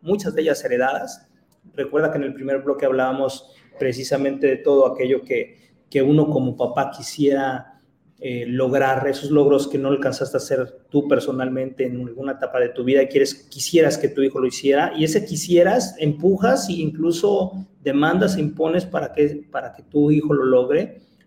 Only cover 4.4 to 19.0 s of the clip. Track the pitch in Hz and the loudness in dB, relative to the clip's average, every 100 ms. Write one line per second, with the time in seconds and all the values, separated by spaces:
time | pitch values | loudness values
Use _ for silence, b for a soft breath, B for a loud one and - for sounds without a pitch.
4.4 | 139 131 147 139 127 - 127 135 - 120 | 0 2 2 4 4 2 -2 -2 -2 -6
5.4 | - b b b _ 139 135 151 151 135 | -6 b b b _ 0 4 4 2 0
6.4 | 127 - 120 139 135 - - - 139 139 | -2 -2 -4 -2 -4 -6 -12 -2 0 2
7.4 | 135 127 - _ _ _ _ - 135 120 | -2 -6 -12 _ _ _ _ -14 -10 -8
8.4 | 120 127 131 135 135 123 139 131 143 147 | -4 -2 0 2 2 0 -2 -4 0 4
9.4 | 139 139 - 143 135 135 139 - 135 131 | 4 4 0 -4 -2 0 -2 -4 -4 -4
10.4 | - 131 123 - _ 147 147 127 139 131 | -2 -4 -4 -10 _ -2 2 0 0 -4
11.4 | 127 131 131 131 127 123 123 117 139 135 | -4 -4 -6 -6 -6 -6 -10 -10 -8 -6
12.4 | 131 127 120 131 127 139 135 143 135 - | -4 -2 -2 -2 2 2 4 4 2 -2
13.4 | - - - 165 147 - 139 143 135 - | -14 -10 0 4 4 2 -2 0 0 0
14.4 | 127 - 139 143 - 156 156 202 - 156 | -2 0 2 2 2 0 0 0 -2 -8
15.4 | 175 175 180 247 - - 151 147 180 190 | 2 4 6 4 -2 -2 -2 0 2 2
16.4 | - - - 165 156 151 165 165 202 - | 2 2 0 -2 -4 -2 -2 0 2 0
17.4 | 185 - - _ 139 143 156 180 - - | -2 -6 -14 _ -2 2 2 2 2 0
18.4 | 151 - 160 175 180 156 | -2 -2 0 0 -2 -6